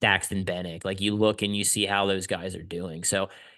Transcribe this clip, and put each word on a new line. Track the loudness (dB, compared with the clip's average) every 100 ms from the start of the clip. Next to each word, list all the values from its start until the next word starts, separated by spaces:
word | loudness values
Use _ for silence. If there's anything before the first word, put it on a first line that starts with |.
Daxton | 4 4 2 -2
Bennick, | -2 -2 -6 -6
like, | -6 -2
you | 0
look | 4 2 2
and | -2 0
you |
see | 0 0 2
how | 2 2
those | 0 -2
guys | -4 -4 -8
are |
doing. | -8 -8 -8 -4
So, | -2 0 -2 -6 -20